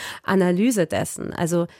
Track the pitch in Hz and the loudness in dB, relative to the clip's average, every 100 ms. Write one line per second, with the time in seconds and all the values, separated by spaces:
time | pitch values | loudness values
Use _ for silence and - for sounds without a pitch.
0 | - - - 196 180 180 240 214 160 - | -14 -10 0 2 4 4 2 2 0 0
1 | - - - - 165 170 170 | -4 -6 -8 -4 0 0 -2